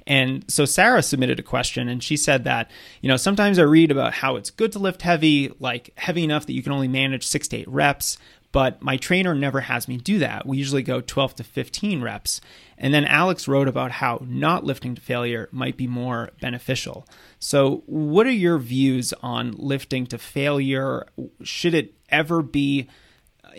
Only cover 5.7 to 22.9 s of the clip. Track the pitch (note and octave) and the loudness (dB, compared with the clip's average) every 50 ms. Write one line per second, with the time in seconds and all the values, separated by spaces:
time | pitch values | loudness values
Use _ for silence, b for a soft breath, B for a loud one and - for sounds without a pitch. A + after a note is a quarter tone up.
5.7 | A#2+ B2 - - - - - - E3 F3 E3 D3+ D3+ D3+ - - B2+ C3 B2 C#3+ | -6 -6 -8 -14 -14 -6 -4 -4 -2 0 0 0 0 -2 -2 -4 -6 -6 -4 -2
6.7 | C#3+ C#3 C3+ B2+ B2+ C3 C3+ C3+ C3+ B2 - - - C#3+ - - - A2+ - - | -2 0 0 0 0 0 0 0 0 -4 -4 -4 -4 -4 -4 -4 -6 -8 -8 -4
7.7 | B2+ C#3+ D3 C#3+ C3+ - - - - b b b b b b _ - C#3 C3 B2+ | 0 2 2 2 2 0 -2 -6 -6 b b b b b b _ 0 2 2 2
8.7 | - - - C3+ C3+ C3 - - F3+ F#3 F#3+ F3+ D#3+ C#3 C#3+ C#3 B2+ C3+ B2 - | 0 -2 -2 -2 -2 -2 0 0 2 2 2 2 0 0 0 0 -2 -2 -2 -2
9.7 | B2+ A#2+ - - B2 A#2+ B2 F#3 G#3 G3+ C#3 A#2 G#2+ G#2+ - C3+ C3+ C3+ C#3 C3+ | -4 -4 -4 -6 -8 -6 -2 0 0 2 2 0 -2 -6 -6 -4 -4 -4 -2 0
10.7 | C#3 C3+ B2 - B2+ B2 B2 - - C3+ C#3 B2+ - - A#2+ - - C3+ B2 - | 0 -2 0 -2 -2 -4 -4 -4 -2 -2 -2 -2 -2 -8 -14 -10 -8 -8 -8 -6
11.7 | - - - G#3 G3 C#3+ A#2+ A2+ G#2 G#2+ - - - - b b b b b b | -6 -6 -4 -2 -2 -2 -4 -6 -8 -8 -6 -6 -6 -6 b b b b b b
12.7 | b - B2+ C3+ D3 D3+ C#3+ - C#3+ D3+ F3 F#3+ F3+ F3+ - - C#3 C#3 C#3 C3+ | b -4 0 2 2 4 4 4 2 2 2 2 0 -2 -2 0 2 2 2 2
13.7 | B2 C3 C3 B2+ B2 - C3+ B2 A#2 - C3+ B2+ B2 C3 C#3+ D#3 F3 - D3 C#3 | 0 -2 -4 -4 -4 -4 -4 -4 -4 -4 -6 -8 -6 -4 -2 0 0 0 -2 -4
14.7 | C3 - - B2+ B2 - - - B2+ A#2+ A#2+ A#2+ A#2+ A2+ G#2 - - C3 B2+ B2+ | -6 -6 -8 -10 -10 -10 -8 -6 -4 -4 -4 -4 -4 -6 -8 -10 -8 -6 -6 -6
15.7 | B2+ - B2+ B2 B2 B2 B2 B2+ A#2+ A#2 A#2 - - _ - B2+ A#2+ A#2+ - - | -6 -6 -6 -6 -4 -4 -4 -4 -4 -4 -6 -8 -10 _ -8 -8 -8 -6 -6 -4
16.7 | C3 C3 - - - G2 - b b b b b b b - - - C#3 C#3 C#3+ | -4 -4 -4 -8 -12 -14 -16 b b b b b b b -6 0 2 4 4 4
17.7 | C#3+ - - - - D#3 D3+ D3 D3+ G3 A3+ C4+ B3+ G#3 F3 F3 E3+ D#3 B2 A#2 | 2 -2 -6 -6 -4 -4 -2 2 4 4 4 4 2 2 2 2 2 2 0 -2
18.7 | B2+ C3 C3+ C3+ C3 B2+ B2 - - - - B2 A#2+ A#2 A#2+ B2 A#2 - - C#3 | 0 2 2 2 2 2 -2 -4 -6 -8 -8 -6 -6 -4 -4 -6 -6 -6 -4 -4
19.7 | C#3 C3+ - - C3+ B2+ B2+ B2 - A#2 - - - C#3+ C#3 D3 D3 C#3 C3+ C3+ | -4 -4 -4 -4 -4 -4 -4 -6 -8 -12 -12 -10 -6 -2 0 0 0 0 0 0
20.7 | C3+ C3 C3+ C3+ B2+ B2+ - - _ - B2+ A#2+ - - - - - - - F3 | 0 0 -2 -2 -4 -6 -8 -10 _ -14 -14 -14 -14 -14 -14 -12 -6 -2 0 2
21.7 | E3 D#3 A#2 - - _ _ _ D3 D3+ D#3+ D3+ E3+ E3 D3+ B2+ - C#3+ C#3+ C#3 | 2 2 0 -2 -6 _ _ _ 0 0 0 0 0 0 0 0 0 0 0 2
22.7 | C#3+ C#3 B2+ b | 0 -2 -2 b